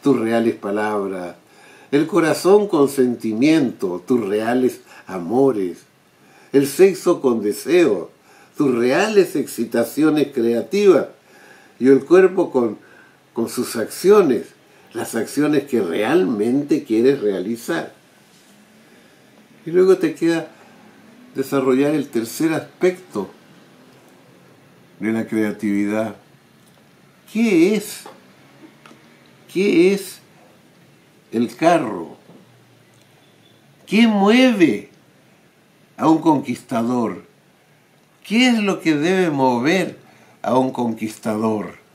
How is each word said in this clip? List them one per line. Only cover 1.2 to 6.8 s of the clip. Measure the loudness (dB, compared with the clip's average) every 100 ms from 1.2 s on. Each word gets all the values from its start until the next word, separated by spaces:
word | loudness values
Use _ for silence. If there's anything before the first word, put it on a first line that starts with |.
| -12 -16 _ _ -20 -20 -2
El | -2 0
corazón | 0 0 0 4 4 4
con | 0 0
sentimiento, | 2 0 0 -6 0 2 2 0 -4 -6 -6 -2
tus | -2
reales | 0 -4 -2 0 0 -4 -20 -20 -14
amores. | -10 -4 2 2 0 -6 -8 _ _ _ _ _ _ _
El | 0 0
sexo | 4